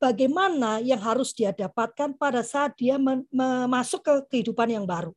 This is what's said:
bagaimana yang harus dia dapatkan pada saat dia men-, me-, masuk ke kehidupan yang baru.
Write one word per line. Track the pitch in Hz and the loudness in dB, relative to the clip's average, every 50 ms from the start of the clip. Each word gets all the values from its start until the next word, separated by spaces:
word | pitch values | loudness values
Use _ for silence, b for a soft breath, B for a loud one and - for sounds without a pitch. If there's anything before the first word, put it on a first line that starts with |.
bagaimana | 285 254 226 196 262 262 294 359 392 381 339 285 240 214 214 220 | 0 0 2 2 2 2 2 2 2 2 2 0 0 0 0 -2
yang | 240 254 269 208 | 0 0 0 0
harus | 196 226 226 254 262 - - | 2 0 0 0 0 -2 -2
dia | - 220 196 190 | -2 -2 -2 0
dapatkan | - 196 185 - 233 226 233 - - 285 294 277 | -2 -6 -4 -2 -2 -4 -2 -2 -4 -4 -4 -2
pada | - 294 285 247 240 | -2 -2 0 0 0
saat | 226 - - 285 294 277 - - | -2 -2 0 0 0 0 -2 -2
dia | 240 247 269 | 0 0 2
men-, | 277 269 262 269 262 269 - | 2 2 0 0 -2 -4 -2
me-, | 269 254 262 262 254 254 247 247 | -2 0 0 0 0 0 0 0
masuk | 254 247 247 - - - | 0 0 0 -2 -4 -4
ke | - 302 285 277 277 - 269 | 2 2 2 2 2 0 -2
kehidupan | 240 190 226 - - 233 226 | -2 -2 -2 0 0 0 0
yang | 233 214 196 | 0 -2 -4
baru. | 180 175 170 170 165 - | -4 -4 -4 -6 -8 -10